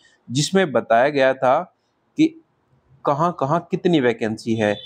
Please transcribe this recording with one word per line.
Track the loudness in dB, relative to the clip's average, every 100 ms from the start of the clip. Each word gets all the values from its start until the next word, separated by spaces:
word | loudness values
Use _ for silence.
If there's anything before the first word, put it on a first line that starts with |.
| _ _ -8
जिसमें | -4 0 0 0
बताया | -2 0 2 2
गया | 2 0
था | 2 0 0 -2 _ _ _ _ -2
कि | -2 -2 _ _ _ _ _ _ -4
कहाँ-कहाँ | -2 -2 -2 -2 -2 -2
कितनी | -4 0 2
वैकेंसी | 2 0 -4 -6 -4 -2
है। | 0 -2